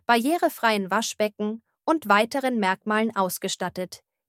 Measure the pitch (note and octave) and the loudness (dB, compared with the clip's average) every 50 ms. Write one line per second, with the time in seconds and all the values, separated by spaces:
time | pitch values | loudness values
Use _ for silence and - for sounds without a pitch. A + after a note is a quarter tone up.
0 | _ - A#3+ A#3+ A3+ C#4 E4 F4 F#4 D#4 - - - A3+ G#3+ G#3 F#3+ F3+ F#3 G#3+ | _ 2 2 4 4 2 0 2 0 0 0 0 0 0 2 0 0 0 -2 -2
1 | A3+ - - - G#3+ G#3+ - - G#3 G#3+ A3 A3+ _ _ _ _ _ - D#4+ D#4 | -2 -4 -4 -4 -4 -4 -2 -4 -6 -6 -6 -8 _ _ _ _ _ 0 0 0
2 | - G#3 G3+ G#3 A3 A3 - C#4 C4 C4 B3 A3+ G3+ F#3 F#3+ F#3 _ G#3+ G#3+ G#3+ | 2 4 4 4 4 2 -2 -2 -2 0 0 0 0 0 0 -2 _ -2 0 0
3 | A3 A3+ - G3 F#3+ F3+ - - - F#3+ - - F#3 F3 - F3+ F#3 F3+ - - | 0 0 0 -2 -2 -2 -2 -6 -6 -6 -6 -6 -6 -8 -6 -8 -10 -10 -12 -20
4 | _ _ _ _ _ | _ _ _ _ _